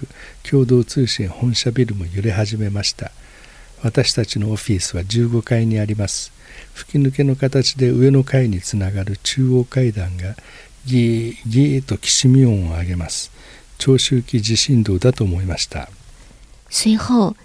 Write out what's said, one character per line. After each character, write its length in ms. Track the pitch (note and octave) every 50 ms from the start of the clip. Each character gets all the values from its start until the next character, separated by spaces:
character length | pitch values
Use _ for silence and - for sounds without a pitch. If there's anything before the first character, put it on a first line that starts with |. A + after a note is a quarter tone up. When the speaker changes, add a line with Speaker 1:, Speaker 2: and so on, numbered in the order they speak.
| - - - - - - - - - -
Speaker 1:
共 160 | - C#3 B2+
同 200 | A#2 B2+ B2 A2+
通 220 | - - C#3+ C3
信 220 | A2+ - - G#2 F2+
本 260 | - - A#2+ B2 A2+
社 160 | - - B2 A2+
ビ 120 | C3 B2
ル 100 | A2+ G#2+
も 120 | G2 F2
揺 160 | E2+ F2 G2 G2
れ 80 | A2+
始 260 | F#2+ G#2 G#2+ G#2 A2
め 140 | G#2+ G#2+ G2+
ま 140 | G2+ G2+ G2
し 80 | - -
た。 180 | - - - - - - - - - - - - - - - - - -
私 300 | A#2 - C#3+ B2 - -
た 140 | - G#2+
ち 120 | - - -
の 140 | G2+ A2 G#2+
オ 40 |
フ 160 | G2+ - - G#2
ィ 80 | F2+
ス 160 | - - -
は 80 | F2 F2+
十 220 | G2 A2 A#2 A#2+ A#2
五 140 | A#2 A#2 G#2+
階 240 | - B2 A#2 A2+
に 120 | A2+ A2 G#2+
あ 60 | G#2
り 100 | G#2 G#2+
ま 120 | G#2 G2+
す。 240 | F#2 - - - - - - - - - - - - -
吹 180 | - - - -
き 60 | D3
抜 140 | C#3 C3+ C3+
け 120 | - C#3+
の 100 | C#3 C3
形 400 | C3+ C#3 C3 C3+ C#3 A#2+ - -
で 160 | C3 C3 B2
上 200 | B2+ B2 B2+ C#3
の 120 | C#3 C3+ C3
階 240 | - - C3 B2+ A2+
に 120 | G2 F2+
つ 160 | - - -
な 140 | G#2 G2 F#2+
が 120 | G2 G2 G2
る 160 | G2+ G2 - -
中 280 | - - C3+ C3 B2+
央 140 | B2+ B2+ B2
階 280 | - - C3 C3 A#2+ G#2
段 240 | G#2 F2+ F2+ F2+
が 200 | F2+ F2+ F#2+ G#2+ - - - - - - - - - -
ギ 500 | C3 B2+ B2 A#2+ A#2 A#2 A2+ A#2 A2+ A#2+ - -
ー 60 | A2+
ギ 280 | A2 B2+ C#3+ D3 C#3 C3+
ー 20 |
と 160 | C3 - G#2 -
き 120 | - -
し 180 | - - - C3
み 160 | B2+ C3+ C3+
音 240 | A#2+ G#2+ G2 F2+ E2
を 80 | E2
上 80 | E2 F2
げ 120 | F2+ F2+
ま 120 | F2 E2 D2+
す。 220 | - - - - - - - - - - - - - -
長 200 | - C3+ C3 B2
周 240 | - - C#3 B2 A#2+
期 180 | - - A#2 G#2
地 140 | G#2+ A2+
震 280 | G#2+ - - C#3 A#2 G#2+
動 140 | G2+ F#2+ F2+
だ 140 | - B2+ B2+
と 120 | - A2+
思 180 | F#2+ F2 F2+ F#2+
い 40 |
ま 100 | F#2 E2
し 100 | - -
た。 220 | - - D#2 C2+ - - - - - - - - - - - - - - - - -
Speaker 2:
随 260 | - - - A3 A3
后， 380 | A3 - - B3 A#3 G3+ - G#3 -